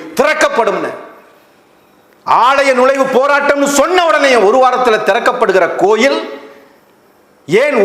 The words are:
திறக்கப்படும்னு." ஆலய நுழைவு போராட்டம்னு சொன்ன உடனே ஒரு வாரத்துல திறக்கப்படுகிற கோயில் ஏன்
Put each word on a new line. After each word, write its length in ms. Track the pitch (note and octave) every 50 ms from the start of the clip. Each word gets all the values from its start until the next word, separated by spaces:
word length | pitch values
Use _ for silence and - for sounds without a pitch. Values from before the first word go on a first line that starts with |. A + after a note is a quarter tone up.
| - - - -
திறக்கப்படும்னு." 760 | C4 D4+ D4+ D4+ - D4 - A3+ A3 G3+ F#3+ F3 D3+ B2 - - - - - - _ _ _ _ _ _ _ _ _ _ _ _ _ _ _ _ _ _ _ _ _ - C#3+ F3 A3
ஆலய 260 | B3+ C#4 C#4 C#4 C#4 C4 B3
நுழைவு 260 | B3 C4 C4+ C#4 C4 - -
போராட்டம்னு 540 | A#3+ C4 C#4 C#4+ C#4+ C#4 D4 C#4+ C#4+ C#4 C#4 C#4+ C4+
சொன்ன 240 | C4+ D#4+ F#4 F4+ F4 E4
உடனே 240 | D#4 D4+ C#4+ C#4 B3+ A#3 G3 G3
ஒரு 100 | A#3 C4 B3+
வாரத்துல 340 | B3+ B3+ B3 B3+ A#3+ A3 G#3 G#3+ -
திறக்கப்படுகிற 580 | G3 A#3 A3+ - - B3+ A#3+ G3 F#3 F3+ F3 E3 - - F3
கோயில் 360 | G3 A3 A3 A#3 C#4 C#4+ D#4+ - - - - - - - - - - _ _ _ _ _ _ _ _ _ _ _ _ _ _ _ -
ஏன் 300 | D#3 G#3+ C4+ D4+ C#4 A#3